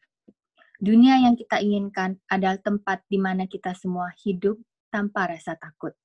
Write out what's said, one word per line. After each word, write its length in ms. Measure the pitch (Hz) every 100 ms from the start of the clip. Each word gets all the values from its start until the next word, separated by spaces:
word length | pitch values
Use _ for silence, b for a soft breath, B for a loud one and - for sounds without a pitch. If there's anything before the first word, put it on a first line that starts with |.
| _ _ _ _ _ _ b b
Dunia 400 | 196 226 262 262
yang 160 | 247
kita 320 | 233 - 220
inginkan 560 | 208 208 202 196 190 190 -
adalah 320 | 190 190 196
tempat 480 | 208 208 202 185 _
di 80 | 196
mana 320 | 190 185 185
kita 240 | - 185
semua 400 | 180 185 180 180 -
hidup 400 | 208 180 196 220 _ _ _
tanpa 400 | 208 202 208 175
rasa 240 | 165 - 160
takut. 400 | 160 - 160 -